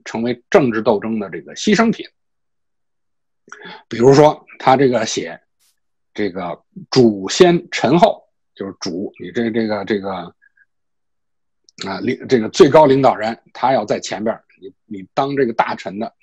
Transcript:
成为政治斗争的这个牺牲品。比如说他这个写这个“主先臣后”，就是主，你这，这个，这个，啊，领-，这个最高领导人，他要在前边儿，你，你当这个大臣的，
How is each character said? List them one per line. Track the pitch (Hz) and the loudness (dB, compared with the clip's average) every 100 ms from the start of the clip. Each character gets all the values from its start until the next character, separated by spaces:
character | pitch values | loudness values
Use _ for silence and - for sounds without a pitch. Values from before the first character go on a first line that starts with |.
成 | - 110 | -12 -6
为 | 117 123 - | -6 -6 0
政 | 202 135 | 2 2
治 | 110 | 0
斗 | 110 104 | 0 0
争 | 110 113 | -2 -6
的 | 98 | -8
这 | 82 | -12
个 | 71 73 | -16 -6
牺 | - | 0
牲 | 202 226 | 2 2
品。 | - - _ _ _ _ _ _ _ _ _ _ _ _ _ _ - - - - | -2 -8 _ _ _ _ _ _ _ _ _ _ _ _ _ _ -20 -20 -20 -12
比 | 113 | 2
如 | 123 | 6
说 | 139 151 147 _ - | 6 6 2 _ -4
他 | - 131 | 0 2
这 | 139 | 2
个 | 120 110 | 0 -4
写 | - 85 82 _ _ _ _ _ _ _ | -6 -8 -12 _ _ _ _ _ _ _
这 | - 104 | -8 -8
个 | 87 87 78 _ - - | -6 -10 -12 _ -20 -2
“主 | 135 117 101 95 | 2 4 2 -2
先 | - 180 170 - | 4 4 4 -2
臣 | - 117 165 | -4 0 2
后”， | 220 - _ _ _ | 0 -4 _ _ _
就 | - | -16
是 | 98 92 | -14 -12
主， | 98 82 101 - | -10 -10 -10 -12
你 | 90 | -12
这， | 104 117 | -6 -4
这 | 113 110 | -2 -4
个， | 107 | -4
这 | 98 107 | -4 -4
个， | 98 92 85 - _ _ _ _ _ _ _ _ _ _ _ _ _ - 98 | -4 -10 -12 -18 _ _ _ _ _ _ _ _ _ _ _ _ _ -14 -12
啊， | 95 | -8
领-， | 110 131 - | -6 -6 0
这 | 123 | 0
个 | 107 | 2
最 | - 143 | 4 6
高 | 156 151 | 6 6
领 | 135 | 4
导 | 127 | 2
人， | 95 107 120 _ | 0 -4 -8 _
他 | - 123 | -4 0
要 | 110 | 0
在 | 107 117 | -2 -6
前 | - 95 | -6 -6
边 | 110 | -6
儿， | 104 _ _ | -6 _ _
你， | 92 - - | -20 -20 -16
你 | 101 95 | -16 -10
当 | - 139 139 | -4 -2 0
这 | |
个 | 123 | 0
大 | 117 117 | 0 -4
臣 | 117 - 95 | -6 -10 -10
的， | 113 _ | -12 _